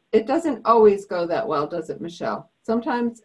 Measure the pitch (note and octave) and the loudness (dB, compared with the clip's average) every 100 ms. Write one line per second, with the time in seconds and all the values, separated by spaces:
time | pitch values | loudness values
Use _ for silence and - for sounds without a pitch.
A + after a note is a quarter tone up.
0 | - A3 A3 D#4+ E4 A3+ A3 A#3 G#3+ G3 | -2 0 2 -2 -2 -4 2 6 6 4
1 | - F3+ E3+ D3+ - D3+ D3+ F3 D#3+ D3 | -4 -4 -2 -2 -2 -2 -4 -6 -8 -10
2 | E3+ E3+ B2+ G#2 - _ - A3+ C4 A#3+ | -12 -8 -8 -8 -12 _ -4 -4 -2 -2
3 | A#3+ - | -4 -6